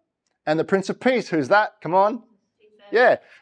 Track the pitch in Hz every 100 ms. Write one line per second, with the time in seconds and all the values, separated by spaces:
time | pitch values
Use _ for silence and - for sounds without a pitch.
0 | _ _ _ _ - 156 156 196 185 190
1 | 240 254 - 165 127 196 214 - 160 185
2 | 202 226 _ _ _ _ _ _ - 214
3 | 247 156 _ -